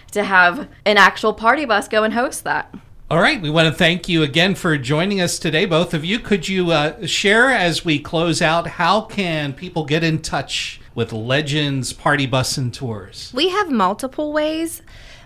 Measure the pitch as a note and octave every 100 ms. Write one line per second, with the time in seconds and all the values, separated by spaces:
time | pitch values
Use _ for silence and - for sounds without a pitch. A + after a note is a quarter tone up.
0 | - G#3 G3+ F#3+ F3+ G#3+ D4+ - - G#3
1 | F#3+ G3 G#3+ G#3 A3 C4+ C#4+ G#3 G3+ G#3+
2 | A3 A#3 C4+ - - D3 - - - -
3 | - D#3 A3+ D4 D3+ D#3 D#3+ - E3 F3
4 | F3 E3 D3+ C3 F3+ F#3 F3+ D3+ B2 D3+
5 | F#3+ G3 F3 - E3+ D#3 G3 D#3+ E3+ E3
6 | D#3+ A3+ - G3+ E3 F#3+ F3 D#3+ D3+ D#3
7 | F3 - G3 G#3+ C4 B3 F3 D#3+ F3 D3
8 | C#3+ E3 E3+ D#3 D#3+ E3 E3 - E3+ G#3
9 | G#3+ - F#3 D#3 D3 C3 F3+ F3 C#3+ D#3
10 | E3 D#3 - D#3+ C3+ - - - - -
11 | A2+ A2+ A2+ C3+ D3 D3 D3 C3+ A#2+ -
12 | E3 C#3+ C3 B2+ A#2+ - B2+ - C3 G#2+
13 | F#2+ - - B3 F4 F#4 F#4+ B3 F#3 G#3+
14 | C4 - D4+ D4+ D4+ D#4+ E4 - - -
15 | - -